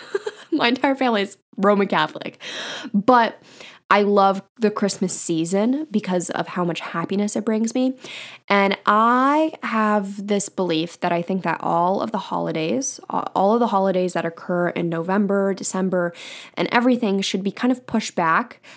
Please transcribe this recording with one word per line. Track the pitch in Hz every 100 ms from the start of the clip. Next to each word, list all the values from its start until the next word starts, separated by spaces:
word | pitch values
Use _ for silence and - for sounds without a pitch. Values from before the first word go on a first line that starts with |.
<laughs> | - 392 - - - 302
My | 240
entire | 247 285
family | 262 262 214
is | 196 - _ -
Roman | 196 202 196
Catholic. | 180 156 - - - - - - - 262
But | 202 190 247 226 - - - - - -
I | 202
love | 202 202 196 196 - -
the | 214
Christmas | 208 196 - 180 -
season | - 165 165 196 220 269 311
because | 208 - 180 175
of | - 175
how | -
much | 175 165
happiness | - 170 170 196 208 226
it | 208
brings | 220 226
me. | 262 254 262 - - - - -
And | 202 196 196
I | - 208 226 247 269 302 320 -
have | 233 220 214 214 196 202 202
this | 202 196
belief | - 180 160 170 -
that | 180
I | 175
think | 170 185
that | 170 160
all | - 170 175 196
of | 226
the | 208
holidays, | - 175 170 160 160 233 277 - -
a-, | - -
all | - 196
of | 233
the | 233
holidays | 202 190 185 180
that | 175 165
occur | 165 - 175 175
in | - 170
November, | 165 170 196 196 196 196
December, | 190 - 190 185 180 175 170 - - -
and | - 170
everything | 240 240 240 208 196
should | 196 196
be | 196
kind | - 247
of | 254 -
pushed | 226 -
back | - 165 170 240 - -